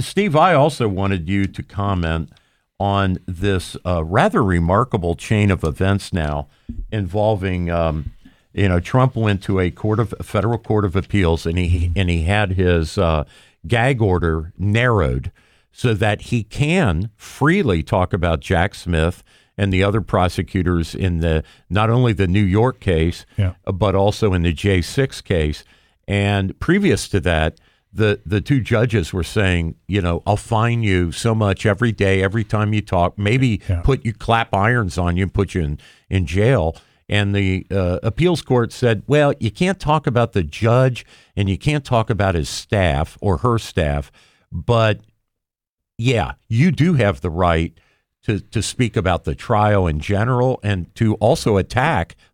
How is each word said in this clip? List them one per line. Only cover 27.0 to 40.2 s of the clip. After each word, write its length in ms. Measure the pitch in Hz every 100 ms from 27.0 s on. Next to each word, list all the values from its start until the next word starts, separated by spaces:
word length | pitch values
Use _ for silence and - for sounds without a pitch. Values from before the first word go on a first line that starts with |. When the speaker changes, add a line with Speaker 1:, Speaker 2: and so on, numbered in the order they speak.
| -
Speaker 1:
to 100 | 101
that, 380 | 85 82 80 - _ _ _
the, 280 | - 107 101 -
the 160 | 104
two 180 | - 143
judges 520 | 98 117 123 104 82
were 100 | 95
saying, 520 | 85 - 95 90 82 - -
you 140 | 98
know, 220 | 87 85 -
"I'll 120 | 104
fine 440 | - 113 117 117
you 300 | 110 92 87
so 240 | 73 117 110
much 300 | 104 95 113
every 240 | 98 120
day, 320 | 107 98 95
every 200 | 95 110
time 300 | 107 107 104
you 80 | 107
talk, 360 | 101 92 87 -
maybe 420 | 104 127 131 107 -
Speaker 2:
Yeah. 120 | 90
Speaker 1:
put 220 | - 135
you, 100 | 123
clap 400 | 110 - 113 113 101
irons 420 | 101 123 98 82
on 180 | 87 87
you 60 |
and 100 | 95
put 200 | - 98
you 80 | 92
in, 180 | 76 73 - _ -
in 160 | 95 80
jail." 500 | 87 110 135 80 - _ _ -
And 280 | 104 101 101
the, 320 | 98 95 -
uh, 300 | 98 90 90
appeals 400 | 113 - 170 170
court 300 | - 127 113
said, 320 | - 123 110 -
"Well, 280 | 147 143 -
you 120 | -
can't 280 | - 180 190
talk 280 | - 151 147
about 260 | 120